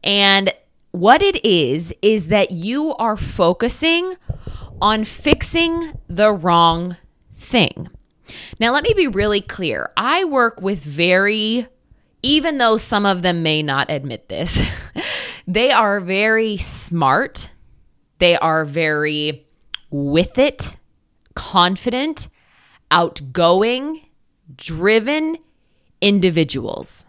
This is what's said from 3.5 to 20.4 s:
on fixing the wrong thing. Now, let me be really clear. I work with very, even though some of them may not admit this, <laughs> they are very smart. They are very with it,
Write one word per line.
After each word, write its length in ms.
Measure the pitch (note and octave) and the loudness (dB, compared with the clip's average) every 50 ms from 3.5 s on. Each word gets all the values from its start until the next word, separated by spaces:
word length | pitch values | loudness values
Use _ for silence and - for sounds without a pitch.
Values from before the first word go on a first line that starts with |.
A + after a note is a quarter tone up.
| F3+ - A#3 B3 - - - E4 E4 E4+ F4+ F#4 F#4 _ _ - - - - - - - - - - - | 2 0 -2 -4 -2 -2 0 0 0 0 -2 -4 -8 _ _ -12 -12 -12 -12 -14 -14 -14 -14 -16 -8 -2
on 240 | F3+ G#3 A3 A3 G#3+ | 0 0 0 0 -2
fixing 920 | - - - - D4 C#4 - - - - E4 E4 E4 E4 E4 E4 D#4 - - - - | -6 -10 -4 0 0 0 0 0 -2 0 0 0 0 -2 -4 -6 -8 -12 -16 -14 -10
the 240 | F3 E3+ G#3+ G#3+ | -2 2 2 2
wrong 640 | G#3 F#3 D#3 F3+ E3+ E3+ E3+ E3 E3 E3+ F3 F3+ F3 - _ _ _ _ _ _ - | 2 0 0 0 2 4 4 4 2 0 -4 -8 -10 -12 _ _ _ _ _ _ -20
thing. 520 | - - - - A#3+ F3 - - - - - - - _ _ _ _ _ - - - - - - - | -20 -12 -2 2 2 2 2 -2 -10 -16 -16 -18 -20 _ _ _ _ _ -20 -20 -20 -18 -20 -6 -2
Now, 120 | A3 A#3 | -2 0
let 120 | B3+ D4 D4 | 0 0 0
me 100 | A#4+ A4 | 0 2
be 140 | G4+ F4 C4+ | 2 0 0
really 320 | F#3+ F#3+ G#3 G#3+ G#3 G3+ | 0 0 0 0 0 -2
clear. 500 | G3 - - - F#3 D3+ A2+ C#2+ B1+ - _ | -4 -6 -10 -6 -4 -4 -4 -4 -6 -4 _
I 280 | - G3+ B3+ D#4 F4+ F#4+ | -2 -2 0 0 0 -2
work 360 | E4 C#4+ C4 A#3+ A#3 A3+ - | 0 2 2 2 0 0 -4
with 220 | F3+ F#3+ G#3 E3+ | -4 -4 -4 -4
very, 840 | C#3 D3 C#3 D3+ E3+ F3+ F3+ F#3 G3 G3+ G#3+ A3 G#3+ A3 A3+ B3 A3+ - _ _ _ _ - _ _ _ _ _ | -8 -10 -2 0 2 4 4 4 4 2 0 0 -2 -2 -2 -2 -4 -6 _ _ _ _ -20 _ _ _ _ _
even 360 | - C4 D4 D#4 D#4+ E4 D4+ C4+ | -2 0 2 2 2 0 0 2
though 180 | B3 A3+ A3 | 2 2 2
some 280 | - - - A#3 G3+ G3+ | 2 0 -2 -2 0 2
of 180 | G3+ F#3+ F3+ | 0 0 2
them 200 | F3 F#3 F3 E3+ | 0 0 0 0
may 200 | E3 D#3+ D#3 D3+ | 0 0 0 0
not 280 | D#3 D3 C3+ C#3 - - | 0 -2 -2 -2 -2 -2
admit 380 | D#3 C#3+ C#3 C#3 A#2 - _ _ | -4 -6 -6 -8 -10 -12 _ _
this, 360 | - - D#3+ - - - - - - - - - - - F#4+ | -8 -6 -4 -2 0 0 0 -2 -4 -10 -14 -12 -10 -8 -8
<laughs> 400 | - - - - - - - _ | -8 -8 -10 -10 -12 -14 -14 _
they 240 | - F3+ G#3+ A#3+ C#4 | -2 0 2 2 4
are 300 | C4 A3 A3 G3+ G3+ G#3 | 4 4 2 2 0 -2
very 560 | F3+ F3 F#3+ G3 G#3 A3 A3 A3+ A3+ A3 G#3 | -2 -2 0 2 2 2 2 2 0 -2 -4
smart. 960 | F3+ - - - - - - E3+ E3+ D3 C3+ C3 F3+ C4+ - - - - - - _ - _ _ _ _ _ _ _ _ _ _ _ | -6 -8 -8 -8 -10 -8 -4 -2 0 2 4 4 2 0 -2 -6 -12 -14 -14 -16 _ -20 _ _ _ _ _ _ _ _ _ _ _
They 180 | F3+ F3 E3+ | 4 4 4
are 280 | - - E3 D#3+ D#3+ D#3 | 4 2 2 2 0 -2
very 840 | D3 C#3+ E3+ D#3+ D#3 D3+ D3 D3+ D3+ D3+ D3+ D3 D3+ D3 - _ _ _ _ _ _ - - _ _ | -2 -2 -2 0 0 0 0 -2 -2 -2 -2 -4 -4 -6 -8 _ _ _ _ _ _ -20 -18 _ _
with 480 | D3 C#3+ C#3+ C#3 C#3+ E3 F3+ - - | -6 -4 -2 2 2 2 2 2 2
it, 380 | B3 | 2